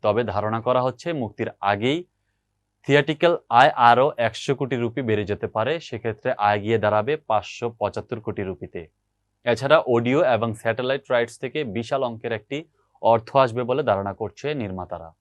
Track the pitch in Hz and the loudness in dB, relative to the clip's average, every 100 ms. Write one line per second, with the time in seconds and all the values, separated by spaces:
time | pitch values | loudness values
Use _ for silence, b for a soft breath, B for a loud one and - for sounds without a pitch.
0 | 107 104 110 98 107 113 120 127 127 123 | 0 0 0 -2 -2 -2 0 0 0 -4
1 | 170 160 110 - 110 - 101 101 120 165 | -8 -6 -6 -6 -8 -4 -2 0 0 -2
2 | 180 _ _ _ _ _ _ _ - 143 | -6 _ _ _ _ _ _ _ 2 2
3 | 147 151 170 170 - 117 143 - 120 120 | 2 2 2 0 2 6 6 6 6 8
4 | 147 - 113 - - 131 131 123 117 127 | 4 2 -2 -2 -4 -2 -2 -2 -2 -2
5 | 120 107 98 101 - 110 117 165 - 113 | -2 0 0 -4 -4 -2 -2 -4 -6 -8
6 | 117 110 127 120 104 104 104 113 104 107 | -6 -4 -4 0 2 2 0 0 2 2
7 | 110 156 - 107 - - 120 117 104 107 | 0 -4 -2 -2 -2 -8 -8 -4 -6 -6
8 | - 113 110 104 95 92 92 90 80 _ | -10 -8 -8 -6 -8 -8 -12 -14 -16 _
9 | _ _ _ _ 120 117 135 151 - 120 | _ _ _ _ -2 -2 2 2 4 0
10 | 120 143 156 113 117 107 113 113 127 139 | 2 2 2 0 -2 -4 -4 -4 -4 -4
11 | - 123 117 - 127 156 135 117 113 139 | 0 0 0 -6 -8 -6 -6 -6 -4 -4
12 | 123 113 120 110 - 143 165 _ _ - | -4 -6 -8 -8 -6 -10 -10 _ _ -2
13 | 110 117 117 139 131 117 120 135 123 98 | 2 2 2 2 2 0 -2 -2 0 0
14 | 98 95 104 - 143 151 104 92 90 85 | -2 -6 -10 -8 -8 -6 -6 -8 -10 -12
15 | 82 _ | -14 _